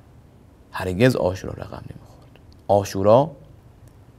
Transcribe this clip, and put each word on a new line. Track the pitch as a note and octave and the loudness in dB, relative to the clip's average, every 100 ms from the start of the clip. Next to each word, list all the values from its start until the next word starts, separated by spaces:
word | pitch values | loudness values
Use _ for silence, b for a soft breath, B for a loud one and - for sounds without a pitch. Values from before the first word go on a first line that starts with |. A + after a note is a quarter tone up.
| b - - - - - - | b -20 -20 -20 -20 -20 -16
هرگز | - F#2 F#2 B2+ - | -10 -6 0 2 2
عاشورا | F2+ G2 - | -2 -4 -10
رقم | - - - - | -12 -14 -16 -18
نمی‌خورد. | - - - - - - - - | -20 -20 -20 -20 -20 -20 -10 -2
عاشورا | G2+ G2 F#2+ G2+ A#2+ D#3 - - - - - - - - | 0 0 0 4 4 4 -6 -20 -20 -20 -20 -20 -20 -20